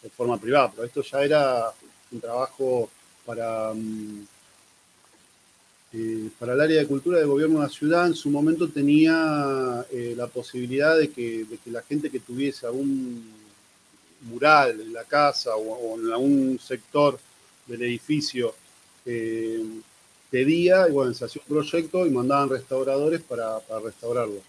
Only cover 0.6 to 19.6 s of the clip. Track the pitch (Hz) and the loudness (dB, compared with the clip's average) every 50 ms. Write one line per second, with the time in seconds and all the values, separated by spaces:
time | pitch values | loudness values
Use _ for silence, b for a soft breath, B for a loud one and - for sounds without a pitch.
0.6 | 131 110 - 113 117 120 - 143 135 - - 139 143 147 156 151 143 135 127 120 | 4 4 0 -6 -10 -8 -6 -8 -8 -4 -2 0 2 4 4 4 4 4 2 2
1.6 | 113 113 107 - - - - - - - 123 117 110 117 117 123 131 131 - - | 0 -2 -6 -10 -20 -20 -20 -20 -20 -14 -14 -12 -10 -6 -4 -4 -4 -4 -4 -4
2.6 | 135 127 127 120 117 - - - - - - _ - - 117 113 113 113 113 110 | -2 0 0 0 -2 -4 -8 -20 -20 -20 -20 _ -14 -12 -8 -6 -6 -6 -4 -4
3.6 | 110 110 110 110 110 110 110 110 107 107 107 104 104 - - - _ - - _ | -4 -6 -6 -6 -8 -8 -8 -8 -10 -12 -14 -16 -18 -20 -20 -20 _ -20 -20 _
4.6 | _ _ _ _ _ _ _ _ _ _ _ _ _ _ _ _ _ _ _ _ | _ _ _ _ _ _ _ _ _ _ _ _ _ _ _ _ _ _ _ _
5.6 | _ _ _ _ _ _ - 113 113 113 113 113 107 110 - - 117 120 123 139 | _ _ _ _ _ _ -10 -8 -6 -4 -4 -6 -6 -8 -10 -10 -6 -2 0 2
6.6 | 151 156 160 156 147 135 139 135 - 175 180 170 156 143 139 139 156 160 160 156 | 2 4 4 2 2 2 -2 -2 0 2 2 2 4 4 2 2 2 2 2 2
7.6 | 147 139 - - 151 151 165 175 175 175 160 160 - 147 143 143 151 156 160 160 | 0 -2 -4 -4 -2 2 2 4 4 2 0 -2 -2 -2 0 2 2 2 2 0
8.6 | 175 156 - 147 139 143 147 151 156 160 165 165 160 156 151 147 143 139 135 135 | -2 -4 -2 0 2 4 6 6 6 6 4 4 2 0 0 0 0 -2 -2 -2
9.6 | 131 127 123 120 123 - - 123 120 120 120 117 120 117 - 127 113 - - 127 | -2 -2 -4 -6 -6 -8 -8 -8 -6 -6 -6 -6 -8 -6 -6 -10 -10 -8 -8 -8
10.6 | 123 123 131 135 147 156 160 160 156 - - 127 120 117 113 113 110 107 117 110 | -6 -4 -2 0 2 4 4 4 2 2 -2 -6 -6 -6 -4 -6 -8 -8 -12 -16
11.6 | - 120 117 117 - - 143 151 147 147 123 123 - - 123 127 139 143 135 - | -14 -12 -12 -12 -8 -6 -6 -4 -4 -4 -6 -8 -10 -8 -6 -4 -4 -4 -4 -6
12.6 | - 117 120 131 139 139 139 135 131 123 120 117 113 110 107 107 107 104 - _ | -10 -8 -6 -4 -2 -2 -2 -2 -4 -6 -10 -12 -14 -20 -20 -20 -20 -20 -20 _
13.6 | _ _ _ _ _ _ _ _ _ _ _ _ - 117 113 120 135 151 156 147 | _ _ _ _ _ _ _ _ _ _ _ _ -16 -14 -6 2 6 6 8 8
14.6 | 139 123 113 107 107 110 113 113 113 - - 143 147 143 135 - - 123 113 110 | 6 4 0 -4 -8 -12 -12 -12 -6 0 2 4 4 4 2 0 -4 -2 -2 -2
15.6 | 110 113 110 120 120 113 110 113 113 113 113 120 131 139 143 139 135 131 131 120 | -4 -6 -8 -6 -6 -6 -6 -4 -4 -2 -2 2 2 4 4 4 2 0 -2 -4
16.6 | - - 131 117 - - - 147 147 143 - 101 - - - _ _ _ _ _ | -6 -8 -10 -10 -10 -2 2 4 4 4 2 0 -12 -20 -20 _ _ _ _ _
17.6 | _ - 120 117 120 120 120 113 - - 151 151 - - - 123 120 113 - - | _ -14 -8 -6 -4 -4 -4 -4 -2 -2 0 0 0 -2 -4 -2 -2 -2 -4 -6
18.6 | - - - - _ _ - - _ 123 120 117 113 113 113 113 113 113 113 113 | -20 -20 -20 -20 _ _ -20 -14 _ -6 -6 -4 -4 -4 -4 -4 -4 -4 -4 -4